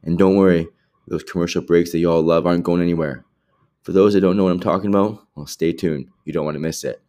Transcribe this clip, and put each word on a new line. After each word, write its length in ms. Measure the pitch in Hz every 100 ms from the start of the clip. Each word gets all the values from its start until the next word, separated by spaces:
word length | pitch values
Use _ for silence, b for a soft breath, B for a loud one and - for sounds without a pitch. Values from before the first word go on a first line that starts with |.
And 160 | - 85
don't 180 | 95 98
worry, 320 | 95 85 82 _ _ _ -
those 160 | 80
commercial 380 | - 90 87 90
breaks 300 | - 85 85
that 60 | 85
y'all 220 | 85 82
love 260 | 80 82 87
aren't 180 | 87
going 180 | 87 87
anywhere. 420 | 87 85 78 65 _ _ _ _ _ _
For 80 | -
those 200 | 92 101
that 80 | 98
don't 160 | 92 98
know 80 |
what 80 | 95
I'm 80 | 90
talking 300 | 104 90 101
about, 360 | 98 90 - _
well, 120 | - 73
stay 260 | - 82
tuned. 380 | 85 85 73 64 _ -
You 80 |
don't 100 | 78
want 120 | 76 73
to 40 |
miss 240 | 80 78
it. 160 | 65 -